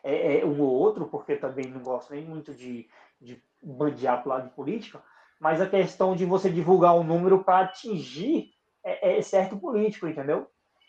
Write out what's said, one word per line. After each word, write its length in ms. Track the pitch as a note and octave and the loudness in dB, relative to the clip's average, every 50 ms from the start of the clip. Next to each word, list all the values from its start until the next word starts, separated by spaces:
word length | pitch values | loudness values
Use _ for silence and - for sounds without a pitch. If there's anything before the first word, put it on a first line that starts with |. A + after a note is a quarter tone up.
| - | -6
é, 360 | C#3 D3 - E3+ D3+ C#3 - | -4 -2 0 0 2 2 2
é, 60 | - | 2
um 140 | D#3+ D3 C#3+ | 0 0 2
ou 100 | D3 C3 | 2 2
outro, 360 | B2+ C3 F3 G#3+ G#3+ F#3+ D3+ | 2 4 2 2 2 0 -8
porque 300 | - - - - - C#3+ | -8 -10 -10 -4 -4 -4
também 320 | - C#3 C3 C3 C3+ C3 B2+ | -4 -4 -6 -6 -6 -10 -10
não 140 | C3 C3 | -10 -12
gosto 320 | B2 B2+ B2+ B2 - - C#3+ | -8 -6 -6 -6 -6 -10 -14
nem 120 | C#3+ D#3+ | -14 -12
muito 260 | D#3+ D#3+ D#3 C#3+ D3 | -12 -12 -14 -14 -14
de, 380 | C3+ A#2+ B2+ B2+ B2 A#2 A#2 _ _ _ _ _ _ _ | -18 -16 -14 -12 -12 -12 -14 _ _ _ _ _ _ _
de 180 | B2+ A#2+ B2 - _ _ _ _ | -20 -20 -20 -20 _ _ _ _
bandear 600 | - D#3 C3 B2+ D3+ D3 B2+ A#2+ B2+ B2+ B2 B2+ | -18 -16 -6 -4 -4 -4 -2 -2 -2 -2 -2 -2
pro 80 | - C#3 | -2 -4
lado 200 | C3 B2+ B2+ - | -4 -4 -6 -10
de 60 | _ | _
política, 440 | D3 B2+ C#3+ G#3+ A3+ - - - - _ _ _ _ _ _ _ _ | -10 -8 -6 -6 -8 -8 -12 -20 -20 _ _ _ _ _ _ _ _
mas 220 | D#3 D#3 D#3+ D#3+ | -2 0 2 2
a 60 | F#3+ F#3 | 0 2
questão 480 | G3+ F#3+ F3+ - - - F#3+ F#3 F#3 | 2 2 2 0 0 0 0 0 2
de 100 | E3+ F#3 | 0 0
você 240 | F3 F#3+ F#3 G3 F#3 | 0 0 2 2 0
divulgar 460 | E3 F3 D3+ E3+ F#3+ F3 F3 F3 E3+ | 0 0 4 4 6 8 8 8 8
um 80 | E3+ E3+ | 6 4
número 400 | D#3 E3 E3+ F3+ F#3+ F#3+ F#3+ - | 2 0 2 4 4 4 4 6
pra 160 | F#3+ F#3 F#3+ | 4 4 4
atingir, 920 | F#3+ F#3 - - - A3+ G#3 D#3 C3 B2 B2+ D3 G3 C#4 E4 B3 - _ _ _ _ _ _ _ - | 4 2 -4 -12 -8 -6 -6 -6 -6 -10 -10 -8 -2 -2 -2 -2 -2 _ _ _ _ _ _ _ -8
é, 360 | F#3 F3+ - - F3+ - - | -6 -6 0 0 2 2 2
é, 20 | |
certo 340 | - - - F#3+ F#3 - - | 0 2 2 2 2 0 -4
político, 520 | G3 F4 D#4 A#3+ G#3 G#3+ G#3+ G#3 - F3+ D#3+ | -8 -6 -4 -2 0 0 0 -2 -4 -8 -8
entendeu? 400 | D#3 D3+ C3+ C#3+ D#3 G3 - - _ _ _ _ _ _ _ | -6 -6 -2 -2 -2 -2 -4 -10 _ _ _ _ _ _ _